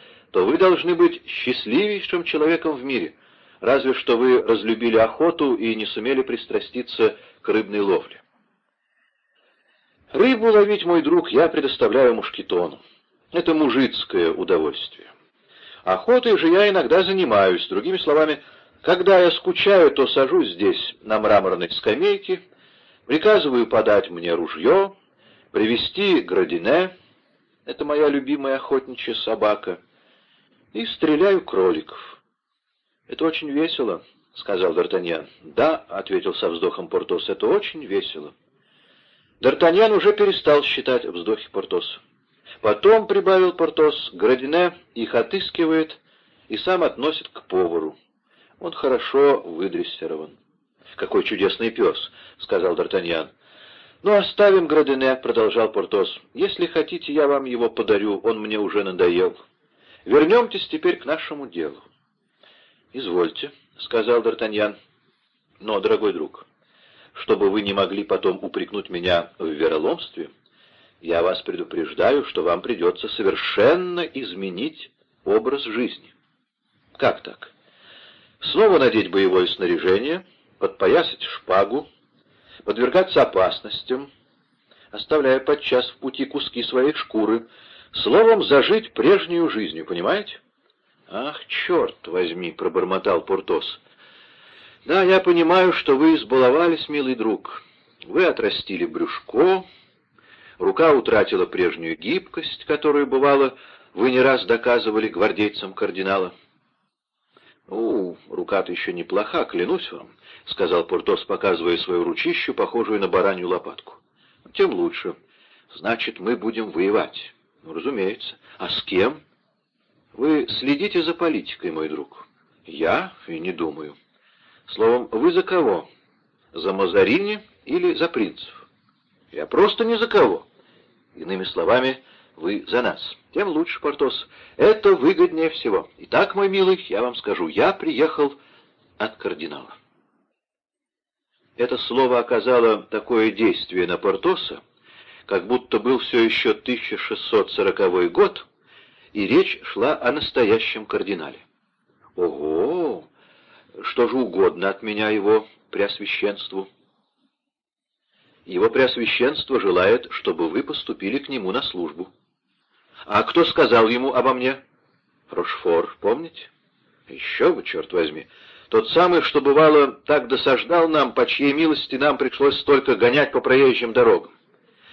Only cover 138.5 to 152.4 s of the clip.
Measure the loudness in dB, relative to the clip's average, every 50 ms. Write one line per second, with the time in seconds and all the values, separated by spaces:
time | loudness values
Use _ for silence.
138.5 | _ _ _ _ _ _ _ _ _ _ -8 -8 -8 _ -8 -8 -8 -8 -10 -12
139.5 | -14 -16 -18 -20 -20 -20 _ _ _ _ _ _ _ _ _ _ _ _ _ _
140.5 | _ _ _ _ _ _ _ _ _ _ _ _ _ _ _ _ _ _ _ _
141.5 | _ -4 -2 -2 -2 -6 -6 -2 0 2 2 2 2 0 0 0 -2 0 2 2
142.5 | 4 4 6 4 2 2 -2 -6 -8 -8 -4 0 0 2 2 2 0 0 0 0
143.5 | 0 -2 -6 -6 -4 -4 -2 -2 -2 -2 0 -2 -2 0 0 -2 -2 -2 -4 -10
144.5 | -12 -14 -18 _ _ _ _ _ _ -20 -20 -20 -20 -20 -8 -4 -4 -4 -2 0
145.5 | -2 -2 -2 -2 -4 -2 0 0 0 0 0 0 2 2 2 2 2 0 0 0
146.5 | -2 -2 -2 -6 -8 -6 -6 -10 -10 -10 -8 -8 -8 -8 -6 0 0 0 0 0
147.5 | -2 -2 -2 -2 0 2 0 2 2 2 0 0 4 2 2 2 2 -4 -16 -20
148.5 | _ _ _ _ _ -20 _ _ _ _ _ _ _ -6 -2 2 2 2 2 2
149.5 | -2 -8 -12 -10 -4 -2 0 0 0 0 -2 -2 -2 -2 -6 -4 0 0 2 4
150.5 | 4 2 2 -4 -8 -10 -8 -6 -6 -4 -4 -4 -6 -8 -8 -12 -14 -18 _ _
151.5 | _ _ _ _ _ _ _ _ _ _ _ _ _ -4 -4 -4 -4 -4